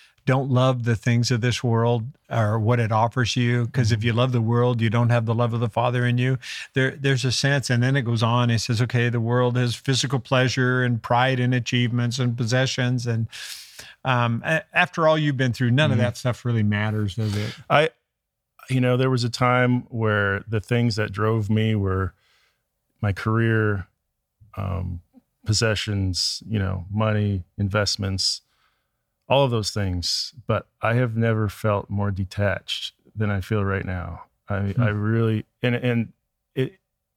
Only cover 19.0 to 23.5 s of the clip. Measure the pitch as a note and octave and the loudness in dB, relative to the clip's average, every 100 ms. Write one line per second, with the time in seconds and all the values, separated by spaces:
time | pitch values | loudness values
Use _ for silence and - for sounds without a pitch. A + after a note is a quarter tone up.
19 | C3 C3 A#2+ - B2 B2 B2 B2 - A#2 | 2 0 -2 0 2 4 2 0 -2 -2
20 | A2 G#2 G2+ G2+ - A2 - A#2+ A#2+ G#2 | 0 2 0 -2 -4 -6 -2 0 0 -2
21 | G#2+ G2 G#2+ A2+ G#2 A2 A2 G#2+ G2 F#2 | -4 -2 0 0 0 0 0 0 0 -2
22 | F#2 - _ _ _ _ _ _ _ _ | -4 -8 _ _ _ _ _ _ _ _
23 | G#2 F#2+ A2+ A2 A2+ | -4 -2 0 2 2